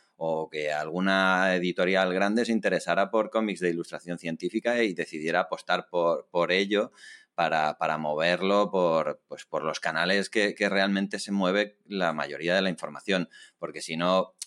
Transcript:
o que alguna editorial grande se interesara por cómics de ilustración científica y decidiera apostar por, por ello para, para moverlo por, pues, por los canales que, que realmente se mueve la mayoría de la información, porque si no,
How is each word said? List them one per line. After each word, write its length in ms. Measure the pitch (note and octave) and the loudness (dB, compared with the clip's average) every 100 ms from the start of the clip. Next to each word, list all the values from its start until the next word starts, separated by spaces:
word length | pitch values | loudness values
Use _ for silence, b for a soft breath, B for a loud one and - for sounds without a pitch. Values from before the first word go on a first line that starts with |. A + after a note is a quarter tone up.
| b - | b -8
o 260 | E2 D#2+ D#2+ | -4 -4 -4
que 200 | D#2 D2+ | -6 -4
alguna 840 | D2+ D#2 F2 F#2+ F#2+ F#2+ F#2 F#2+ F#2 | -4 -4 -2 2 4 4 4 2 2
editorial 580 | F2+ F#2 F2+ F#2+ F#2 | 0 0 2 2 2
grande 320 | F#2 G2+ A2 A2+ | 2 2 2 2
se 60 | |
interesara 580 | A2+ G2+ F2+ F2+ F2 G2 | 0 2 0 0 0 2
por 220 | A2 G#2 | 0 0
cómics 280 | A2+ G#2+ E2+ | 0 -2 0
de 120 | F2+ | -2
ilustración 480 | E2+ E2+ D2+ E2+ F2 | -2 -6 -10 -10 -8
científica 640 | E2+ E2 F2+ G#2+ A2+ A#2+ | -6 -6 -4 -2 0 0
y 100 | A2 | 0
decidiera 460 | E2+ D#2 D#2+ D#2 F2 | -2 -6 -4 0 0
apostar 480 | F#2 E2+ - F2+ - | 0 -4 -2 -2 -2
por, 380 | F2 E2+ D#2+ - | 0 2 0 -2
por 220 | F2 E2+ | 0 2
ello 400 | F#2 G2+ G#2 B2 B B B B | 2 2 0 0 B B B B
para, 460 | - D#2+ D#2+ D2+ D2+ | -2 0 2 0 0
para 180 | D#2+ D#2 | -2 -2
moverlo 720 | D2+ D2+ E2 F2 F#2+ G2+ G2 | -2 0 2 2 2 2 2
por, 540 | F#2+ F2 D#2+ D2 - - | 2 2 2 0 -6 -12
pues, 180 | D2+ - | -18 -8
por 180 | D#2 | -6
los 160 | D#2 D2+ | -4 -4
canales 500 | E2+ D#2+ F2 G2 F#2+ | -4 -2 0 0 0
que, 240 | A2 G#2 | 0 0
que 160 | - G2+ | 2 0
realmente 480 | G2 G2 G2 G2 G2+ | 2 2 0 -2 -4
se 140 | - | -4
mueve 480 | G2+ F#2 G2+ G#2 - - | 0 2 2 0 -6 -8
la 260 | G2 F2 | -2 -2
mayoría 400 | D#2 C#2+ C#2+ D#2+ | -2 -6 -4 0
de 80 | F#2+ | 2
la 80 | F#2+ | 0
información, 600 | E2 D2+ D2 - F#2 E2+ B B B | -2 -8 -8 -2 -2 -2 B B B
porque 240 | D#2+ D#2 | -12 -10
si 160 | - D#2+ | -8 -2
no, 380 | F2 F#2+ F2+ - | 2 2 0 -8